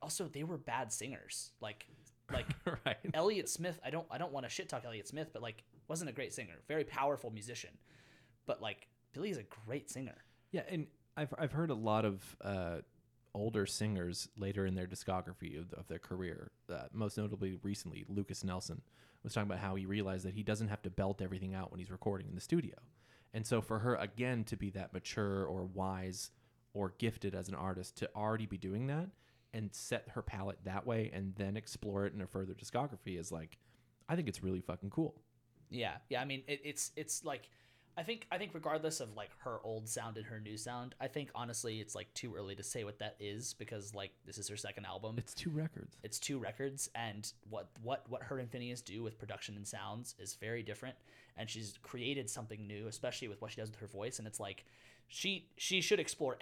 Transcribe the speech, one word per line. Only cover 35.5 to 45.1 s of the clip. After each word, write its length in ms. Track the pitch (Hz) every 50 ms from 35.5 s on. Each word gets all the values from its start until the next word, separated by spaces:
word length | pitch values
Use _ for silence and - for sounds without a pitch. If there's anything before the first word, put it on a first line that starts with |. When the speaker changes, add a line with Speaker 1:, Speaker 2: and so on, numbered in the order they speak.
| _ - - -
Speaker 1:
Yeah, 260 | 139 123 113 95 78 - - -
yeah. 120 | 120 123
I 40 | 131
mean, 180 | 139 135 135 135
it, 140 | - 147 143 143
it's, 280 | 147 143 - - - -
it's 280 | 156 151 - - - -
like, 240 | 156 143 120 - - - - - - - - - - -
I 80 | -
think, 240 | 165 185 233 226 - -
I 60 | 185 180
think 140 | 196 180 -
regardless 460 | 165 151 156 156 156 156 160 156 -
of, 140 | 131 110 104
like, 120 | 110 104 - - -
her 200 | - 127 113 -
old 240 | - 110 110 110 110
sound 300 | 113 - 123 110 113 107
and 80 | 113 107
her 160 | 110 117 110
new 160 | 107 107 107
sound, 380 | 107 - 127 120 123 123 127 - -
I 100 | 135 135
think 220 | - 147 143 135 -
honestly 440 | - 120 117 113 - - 117 110 110
it's, 140 | 104 - -
like, 180 | 98 98 - -
too 200 | - - - 90
early 200 | 87 101 95 101
to 60 | -
say 220 | 104 - - 127 107
what 140 | 101 104 -
that 160 | 107 107 - -
is 320 | 104 101 101 110 127 -
because, 420 | - - 113 - 113 104 98 101 101
like, 180 | 101 98 95 - - -
this 140 | - 101 110
is 100 | 98 -
her 80 | 104
second 300 | 104 - 101 101 - 101
album. 300 | 92 92 95 107 110